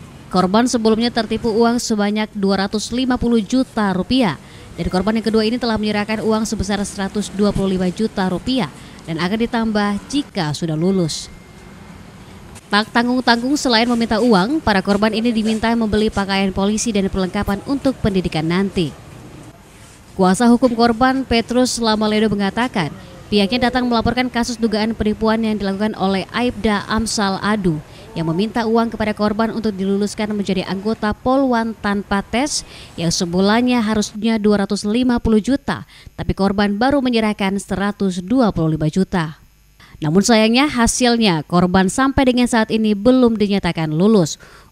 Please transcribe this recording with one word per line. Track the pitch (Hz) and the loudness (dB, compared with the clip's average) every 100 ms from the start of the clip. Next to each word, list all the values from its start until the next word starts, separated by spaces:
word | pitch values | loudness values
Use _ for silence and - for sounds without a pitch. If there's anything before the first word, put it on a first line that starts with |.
| - - - | -20 -20 -4
Korban | 233 240 208 247 | 0 2 2 2
sebelumnya | 247 220 220 240 | 2 2 2 0
tertipu | 233 220 220 233 | -2 -2 -2 0
uang | 214 233 240 | 2 2 0
sebanyak | - 214 202 214 214 | -2 0 0 -2 -4
dua | 208 196 196 196 | -2 0 0 -2
ratus | 214 - | -4 -6
lima | 240 262 247 | -4 -2 0
puluh | 233 233 | 2 0
juta | 190 254 262 - 202 | 2 0 0 -2 0
rupiah, | 180 185 254 220 135 - - - | 0 0 2 2 -2 -12 -20 -16
dan | - 170 | -8 -2
korban | 185 190 220 | 0 0 0
yang | 220 | 0
kedua | 220 214 | 2 0
ini | 247 | -2
telah | 240 220 | -2 -2
menyerahkan | 214 208 208 214 220 | -2 -2 -2 -2 0
uang | 220 220 | 0 -2
sebesar | 208 190 202 | -4 -2 -2
seratus | 196 - 190 208 196 196 | -4 -6 -6 -4 -6 0
dua | 208 | 0
puluh | 190 190 185 | 2 0 0
lima | 180 | -2
juta | 170 220 - 185 | -2 -4 -2 -2
rupiah | 175 247 254 151 - - - - | -2 -2 -2 -2 -8 -20 -18 -10
dan | 160 | -4
akan | 180 220 226 | -2 -2 -2
ditambah | 233 226 214 202 202 - | -2 0 0 0 -2 -4
jika | 285 285 202 151 143 | -6 -4 -4 -4 -4
sudah | 165 | -4
lulus. | 156 180 190 160 - - - - - - - - - - - - - - - - | 0 0 2 0 -4 -12 -18 -20 -20 -20 -20 -20 -20 -20 -20 -20 -20 -20 -20 -2
Tak | 208 220 | -2 0
tanggung-tanggung, | 233 240 254 247 233 247 285 | 0 2 2 2 2 2 0
selain | 269 220 240 | 2 2 2
meminta | 233 233 220 | 2 2 2
uang, | 247 196 196 311 226 | 4 4 4 0 2
para | 196 | 0
korban | 190 202 214 | 2 2 2
ini | 214 240 | 2 0
diminta | 220 214 220 226 233 | 0 0 0 0 0
membeli | 220 214 214 | 0 2 0
pakaian | 196 196 196 196 | 0 -2 0 0
polisi | 190 196 214 240 | 0 0 0 -2
dan | 202 190 | 0 -2
perlengkapan | 196 185 208 202 196 220 | -2 -2 -2 -2 -4 -4
untuk | 269 269 254 | -2 -2 0
pendidikan | 220 190 175 165 160 | 0 0 0 -2 0
nanti. | 175 196 190 151 - - - - - - - - - - - - - | 0 0 -2 -4 -6 -18 -20 -20 -20 -20 -20 -20 -20 -20 -20 -14 0
Kuasa | 190 185 240 | 2 4 6
hukum | 240 254 | 6 4
korban, | 233 233 226 262 262 | 4 2 4 2 0
Petrus | 247 233 226 247 254 - | 0 -2 0 0 0 0
Lamaledo, | 226 214 214 214 220 | 0 0 0 2 0
mengatakan | 202 196 226 247 226 151 - - - - | 0 -2 -2 -2 -2 -4 -8 -18 -20 -2
pihaknya | 208 196 - 247 | 0 2 0 0
datang | 247 247 | 0 0
melaporkan | 233 226 233 254 | 0 0 -2 -2
kasus | 233 233 226 | -2 -4 -2
dugaan | 226 208 220 | -2 0 -2
penipuan | 214 214 214 220 226 | -2 -2 0 0 0
yang | 220 214 | 0 -2
dilakukan | 196 190 214 - | -4 -2 -4 -2
oleh | 190 196 - - | -2 0 -2 -4
Aibda | 247 220 220 208 | -4 -2 0 0
Amsal | - 220 220 - 196 190 | -2 -4 -2 -2 -2 -2
Adu | 202 214 180 151 - - - | -2 0 0 -2 -8 -20 -12
yang | 160 165 | -6 -2
meminta | 165 220 240 220 | -2 -2 -2 0
uang | 226 233 | 2 0
kepada | 214 214 214 | -2 -4 0
korban | 208 214 226 226 | -2 0 -2 -2
untuk | 220 | -4
diluluskan | 190 190 196 208 - 214 208 | -2 -2 0 -2 -4 -4 -4
menjadi | 196 185 - | -2 -2 -4
anggota | 190 208 220 214 208 | -4 -4 -2 -4 -2
Polwan | 254 262 269 233 226 214 | 0 2 2 0 -2 -4
tanpa | 208 202 - 196 | -4 -4 -2 -4
tes | 196 226 294 - - - - - | -2 -2 -2 -4 -8 -18 -16 -4
yang | 170 | -2
semulanya | - 170 180 196 220 247 247 | -2 -2 2 2 2 2 0
harusnya | 214 214 208 214 226 226 | 0 0 -2 -4 -2 2
dua | 208 202 196 | 2 2 0
ratus | 202 | -2
lima | 208 233 254 240 | -2 0 0 0
puluh | 226 214 | 2 2
juta, | 196 277 - 131 - - - - | 2 -2 -2 -8 -10 -20 -20 -8
tapi | 180 175 | -4 0
korban | 196 202 208 202 | 0 2 0 2
baru | 254 285 | 2 2
menyerahkan | 254 226 220 208 190 196 | 2 0 0 0 -2 -2
seratus | - 185 202 - 196 180 | -4 -4 -4 -2 -2 -2
dua | 180 262 220 | -2 2 2
puluh | 170 160 156 | 2 0 0
lima | 156 | 0
juta. | 185 185 190 156 147 - _ _ _ - - | 0 -2 -2 -6 -10 -20 _ _ _ -20 -8
Namun | 156 175 202 | 0 2 4
sayangnya | 220 220 240 294 | 4 4 4 2
hasilnya | 254 233 - 247 233 220 160 - | 2 0 2 2 4 2 0 0
korban | 175 185 190 190 | 2 4 4 2
sampai | - 269 277 262 247 | 2 0 2 2 2
dengan | 247 | 2
saat | 226 220 | 2 0
ini | 220 214 | 0 0
belum | 208 220 262 240 220 | 2 4 4 4 2
dinyatakan | 208 196 175 165 156 156 | 0 0 0 -2 -2 2
lulus. | 202 220 160 - - - - | 4 4 2 -4 -16 -20 -14